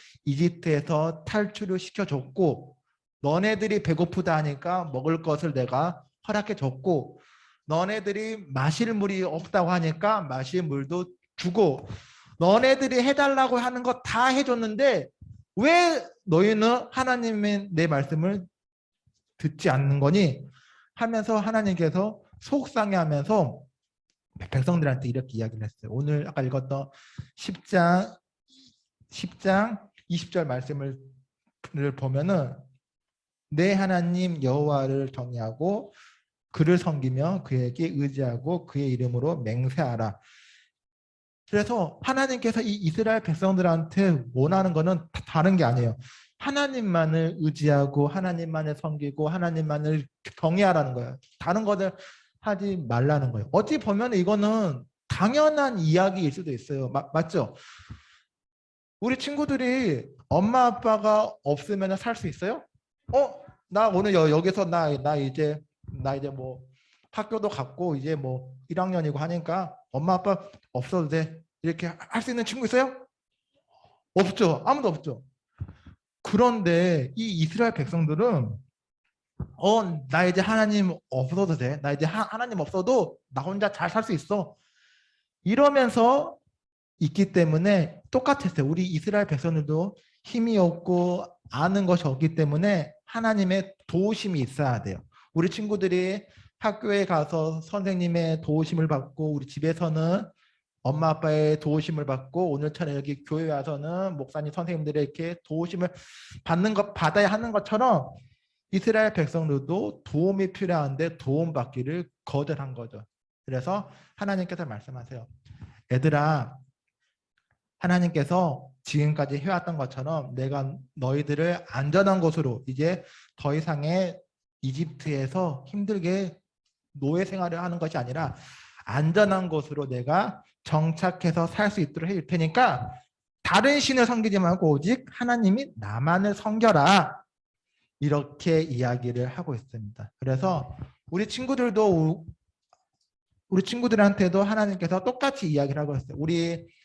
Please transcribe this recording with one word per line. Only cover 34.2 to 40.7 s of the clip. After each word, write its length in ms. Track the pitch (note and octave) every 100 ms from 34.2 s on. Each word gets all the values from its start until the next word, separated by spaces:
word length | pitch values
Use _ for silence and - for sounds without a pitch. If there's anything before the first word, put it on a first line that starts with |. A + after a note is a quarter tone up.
| F#3 E3
여호와를 720 | C3 C#3 D3 C#3+ C3+ C3+ C3+
경외하고 800 | C3+ B2 A#2+ A2 B2 E3+ G#3 - - - _ _ _ _
그를 280 | - D#3 F3+
섬기며 640 | F3+ D3 C3 C3 D#3 E3
그에게 420 | - B2+ B2 B2 E3
의지하고 800 | C#3+ C#3+ C3+ C3 A#2 C#3 F3 -
그의 260 | C#3 C#3
이름으로 500 | B2 B2 A#2+ C#3+ E3+
맹세하라." 760 | A2 A#2 C3 C3+ C#3+ A#2 A2 - _ - - _ _